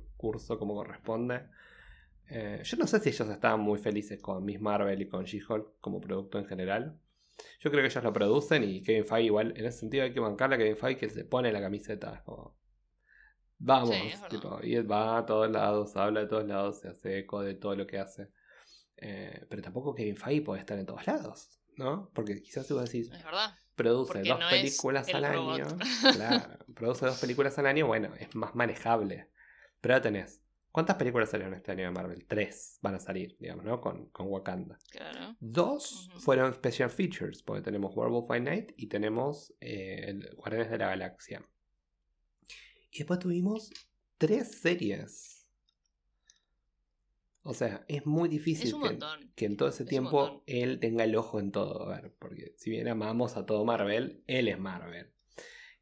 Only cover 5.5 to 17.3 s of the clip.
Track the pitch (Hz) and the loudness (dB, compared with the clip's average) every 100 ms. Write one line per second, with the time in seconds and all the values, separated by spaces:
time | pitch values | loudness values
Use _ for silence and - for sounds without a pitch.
5.5 | 110 - _ - 95 95 95 98 - 98 | -4 -4 _ -8 -8 -4 -4 -4 -6 -6
6.5 | 92 92 104 143 156 _ _ _ - - | -6 -2 -2 -2 -10 _ _ _ -20 -20
7.5 | - 156 147 131 127 117 101 101 127 147 | -4 2 4 4 2 0 4 6 6 6
8.5 | 156 104 95 - 110 104 113 117 104 113 | 4 4 -2 2 4 4 4 6 4 2
9.5 | 117 117 120 110 139 131 123 113 101 131 | -2 -4 -4 -2 0 0 0 -2 2 2
10.5 | 131 107 107 127 135 110 - - 127 123 | 4 4 4 0 0 -4 -6 -2 2 2
11.5 | 104 98 101 - 104 107 104 - - - | 2 0 -4 -4 -6 -6 -10 -12 -14 -14
12.5 | _ _ _ _ _ _ _ - _ _ | _ _ _ _ _ _ _ -20 _ _
13.5 | _ 123 135 120 107 110 196 - 110 95 | _ 6 6 8 2 0 -6 -8 -10 -8
14.5 | 95 117 120 104 104 110 117 113 107 110 | -8 0 0 2 2 4 2 2 4 4
15.5 | 107 104 104 104 95 101 107 104 110 104 | 4 4 2 0 0 2 2 0 0 0
16.5 | 98 101 - 92 87 95 98 95 | -2 -2 -4 -12 -10 -6 -4 -4